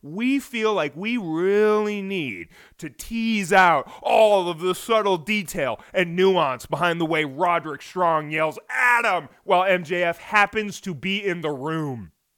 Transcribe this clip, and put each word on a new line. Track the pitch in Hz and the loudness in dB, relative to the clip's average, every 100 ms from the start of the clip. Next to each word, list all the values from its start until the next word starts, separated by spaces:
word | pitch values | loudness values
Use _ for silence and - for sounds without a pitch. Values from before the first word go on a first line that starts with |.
we | 143 175 240 277 | -12 -4 0 0
feel | - 233 220 | -2 -2 0
like | 202 151 131 | 0 -2 -4
we | 208 240 | -6 -4
really | 180 160 185 202 214 214 208 208 | -4 -2 2 4 4 2 0 -4
need | 196 196 143 98 - - - _ | -4 -4 -4 -8 -14 -20 -20 _
to | - | -16
tease | - - 226 226 220 185 | -14 -10 -4 0 0 2
out | 190 180 156 - - | 4 6 4 0 -8
all | - - 220 202 175 | 0 4 6 4 0
of | 165 | -4
the | 180 180 | -4 -4
subtle | - 226 202 185 | 0 0 2 -2
detail | 147 214 180 - 175 110 - | -2 -4 -4 -4 -4 -6 -6
and | 196 175 170 | -2 -2 2
nuance | 190 185 143 123 - | 2 4 0 -2 -6
behind | - 175 170 | -2 0 0
the | 165 | 0
way | 156 | 0
Roderick | 151 135 175 170 160 139 | -2 -2 0 0 -2 -12
Strong | - 185 175 160 151 | -12 0 2 2 -2
yells, | 156 156 151 - | -2 -2 -4 -8
"Adam," | - 247 240 233 185 143 _ | 0 2 4 2 0 -4 _
while | - 180 | 2 2
M | 190 180 | 4 0
J | 156 175 | 0 0
F | 175 165 | 0 -2
happens | - 208 202 220 208 - | 0 2 2 0 -6 -8
to | - | -10
be | 156 190 196 202 | -8 -4 -2 -2
in | 175 | -4
the | 160 | -4
room. | 143 139 160 151 123 87 _ _ | -6 -4 -4 -4 -6 -12 _ _